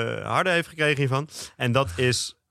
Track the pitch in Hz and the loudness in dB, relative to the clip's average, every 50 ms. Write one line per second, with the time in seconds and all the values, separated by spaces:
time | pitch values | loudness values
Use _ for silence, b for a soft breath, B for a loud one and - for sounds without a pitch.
0 | 113 117 113 107 - - 117 147 180 185 175 170 160 - 156 156 156 151 147 135 | 0 -2 -4 -6 -4 -2 0 0 2 2 2 0 0 -4 -4 -2 0 0 2 2
1 | 143 127 135 139 151 B B B B B B - 127 123 117 135 139 - - - | 2 0 0 -2 -2 B B B B B B -2 0 2 2 2 2 2 0 0
2 | 127 127 120 - - - - _ _ _ | 2 2 2 0 -2 -6 -10 _ _ _